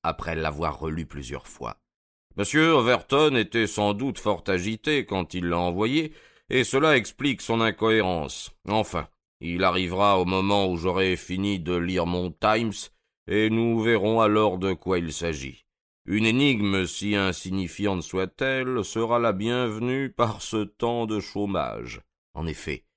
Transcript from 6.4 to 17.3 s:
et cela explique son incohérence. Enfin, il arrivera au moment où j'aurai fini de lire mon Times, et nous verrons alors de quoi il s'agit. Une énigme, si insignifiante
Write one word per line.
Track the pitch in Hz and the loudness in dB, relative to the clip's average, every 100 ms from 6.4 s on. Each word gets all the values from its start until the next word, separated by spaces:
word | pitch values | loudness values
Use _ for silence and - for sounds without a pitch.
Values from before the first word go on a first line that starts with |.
| - | -2
et | 131 120 | 0 2
cela | 135 156 135 | 2 4 4
explique | 101 - 143 110 | 0 -2 -2 -2
son | - 113 | -2 0
incohérence. | 113 95 110 110 92 85 71 - - - - | 0 2 2 4 2 0 -4 -8 -12 -12 -2
Enfin, | 107 104 82 71 _ _ _ | -2 0 -4 -8 _ _ _
il | 80 87 | -6 0
arrivera | 92 92 87 92 101 95 | 2 2 0 2 4 4
au | 90 | 2
moment | 95 98 101 95 | 2 2 2 2
où | 87 | 0
j'aurai | 90 90 95 90 | 0 2 0 0
fini | - 92 101 98 | -4 -4 -2 -2
de | 80 | -2
lire | 90 87 90 85 | -2 0 0 0
mon | 90 90 | -2 -4
Times, | - 107 110 113 98 - _ _ _ - | -2 0 2 0 -4 -10 _ _ _ -2
et | 104 110 | 2 2
nous | 113 117 113 | 2 2 2
verrons | 113 113 104 113 | 2 2 2 4
alors | 107 107 107 92 | 4 4 4 2
de | 95 | -2
quoi | 90 92 92 | -2 0 -2
il | 82 | -2
s'agit. | 76 85 73 67 - _ _ _ _ - | -4 -4 -4 -8 -14 _ _ _ _ -2
Une | 104 113 | 2 2
énigme, | 123 143 117 101 98 90 | 4 2 2 0 0 -2
si | - 101 104 | -4 -2 0
insignifiante | 95 | 0